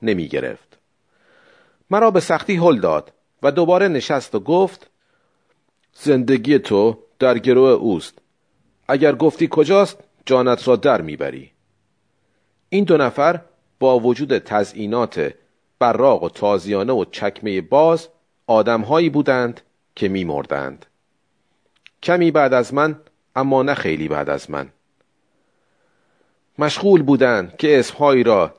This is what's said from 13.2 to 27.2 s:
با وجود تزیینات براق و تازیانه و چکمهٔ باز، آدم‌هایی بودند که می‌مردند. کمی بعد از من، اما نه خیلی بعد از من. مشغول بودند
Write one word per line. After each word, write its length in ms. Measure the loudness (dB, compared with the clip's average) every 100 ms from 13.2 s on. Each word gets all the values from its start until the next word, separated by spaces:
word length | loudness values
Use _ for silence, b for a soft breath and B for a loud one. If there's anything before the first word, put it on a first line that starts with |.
| -2 -2 -8 _ _ -2
با 200 | 0 2
وجود 400 | 2 -2 -2 -4
تزیینات 960 | -2 -4 -4 -6 -6 -4 -4 -4 -6 -8 _ _ _ -2
براق 440 | 0 2 2 2
و 60 | -2
تازیانه 640 | -4 -2 -2 -2 -4 -2
و 120 | -4
چکمهٔ 560 | -4 -6 -8 -6 -8 -8
باز، 480 | -2 2 2 0 -4 _ _ _ 0
آدم‌هایی 640 | 0 2 0 0 0 0
بودند 500 | 0 0 0 -2 -8 _ _ _
که 140 | -6 -4
می‌مردند. 800 | -4 -4 -6 -6 -8 -8 -14 _ _ _ _ _ _ _ _ _ _ _ _
کمی 280 | -2 0 2
بعد 240 | 2 2
از 200 | 0 -2
من، 260 | -2 -4 -4 _ _ _ -6
اما 260 | -2 0
نه 120 | 0
خیلی 340 | -4 -4 -6 -4
بعد 220 | -6 -4
از 200 | -6 -8
من. 180 | -12 -12 _ _ _ _ _ _ _ _ _ _ _ _ _ _ _ _ _ _ -6
مشغول 440 | -4 -2 4 4
بودند 540 | 4 2